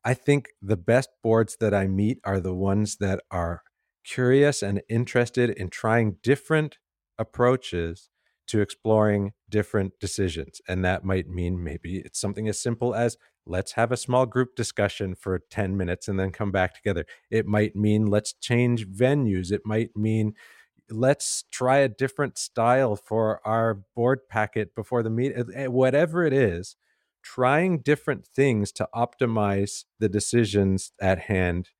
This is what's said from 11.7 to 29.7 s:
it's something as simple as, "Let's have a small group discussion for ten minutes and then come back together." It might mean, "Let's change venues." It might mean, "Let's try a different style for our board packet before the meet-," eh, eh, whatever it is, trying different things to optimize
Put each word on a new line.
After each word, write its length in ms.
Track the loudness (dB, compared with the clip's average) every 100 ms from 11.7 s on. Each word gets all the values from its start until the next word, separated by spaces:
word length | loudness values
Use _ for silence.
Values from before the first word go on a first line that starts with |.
| -10 -10 -10 -10
it's 160 | -8
something 260 | -6 -4 -4
as 140 | -4
simple 320 | -6 -4 -4
as, 240 | 0 -2 -4 _ _ -6
"Let's 240 | -6 -4
have 200 | -2 -2
a 60 | -2
small 300 | 0 0 2
group 280 | 0 -2 -4
discussion 600 | -6 0 -2 -2 -6 -6
for 240 | -4 -6
ten 360 | _ -4 -2 -2
minutes 320 | -4 -4 -4
and 120 | -2
then 120 | -4
come 200 | -4 -2
back 240 | 0 -2 -2
together." 320 | -4 -4 -6 -14 _
It 160 | -2 0
might 280 | 0 0 0
mean, 300 | 2 2 2
"Let's 280 | 0 -2
change 540 | -12 -2 2 2 0 -4
venues." 640 | 0 2 2 0 0 -2
It 140 | -4 -2
might 300 | -2 -2 -4
mean, 400 | -2 0 -2 -4 -20 -20 _ _ _
"Let's 580 | -2 0 0 -4 -8 -10
try 280 | -4 2 2
a 120 | 2
different 480 | -2 -6 -2 -6 -6
style 580 | -8 0 2 4 2 -2
for 460 | _ 0 0 -2
our 300 | -2 0 0 -2 -8 -2
board 340 | 0 0 _
packet 460 | -2 -2 -4 -6 -8
before 260 | -4 -2
the 80 | -2
meet-," 260 | -2 -2 -4
eh, 80 | -8 -6
eh, 120 | -2
whatever 560 | 2 4 4 2 0
it 100 | 2
is, 420 | 4 2 0 -10 -18 _ _ _ _ -14
trying 540 | 0 2 2 2 0
different 480 | 0 0 0 -6 _
things 440 | 0 2 2 -2
to 160 | -4 -6
optimize 920 | -2 -4 _ -2 2 0 0 -2